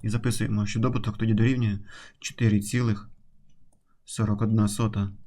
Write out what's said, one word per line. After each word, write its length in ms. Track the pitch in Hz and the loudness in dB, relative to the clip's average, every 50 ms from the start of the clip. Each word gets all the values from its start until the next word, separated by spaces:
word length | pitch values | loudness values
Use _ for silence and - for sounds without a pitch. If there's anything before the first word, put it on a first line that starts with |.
І 60 | - 110 | -2 0
записуємо, 580 | 104 117 - 123 110 - 110 - 107 104 104 | -2 0 0 0 0 0 -2 0 0 -2 -2
що 140 | 101 - 117 | -2 -2 0
добуток 380 | 113 131 127 117 104 101 98 - | 0 0 0 0 -2 -4 -4 -2
тоді 160 | 113 113 110 | 2 2 4
дорівнює 440 | 101 107 123 131 127 120 107 104 101 - - - - - - _ _ | 4 4 4 2 2 0 0 -2 -2 -6 -12 -18 -20 -20 -20 _ _
чотири 420 | - - - - 120 110 104 101 | -14 -12 -4 2 2 4 4 2
цілих 500 | 101 - - 123 123 113 104 101 - - - - - - _ - - - - - - - _ _ _ _ _ _ _ | 0 0 0 0 2 2 0 -2 -4 -16 -20 -20 -20 -20 _ -20 -20 -20 -20 -20 -20 -20 _ _ _ _ _ _ _
сорок 380 | - - - 113 107 104 101 | -14 -4 -2 0 0 0 0
одна 260 | 113 107 110 110 107 101 | 0 2 2 2 2 2
сота. 440 | 101 - 117 110 107 104 98 101 101 - - | 2 0 -2 -2 0 -2 -4 -4 -6 -12 -18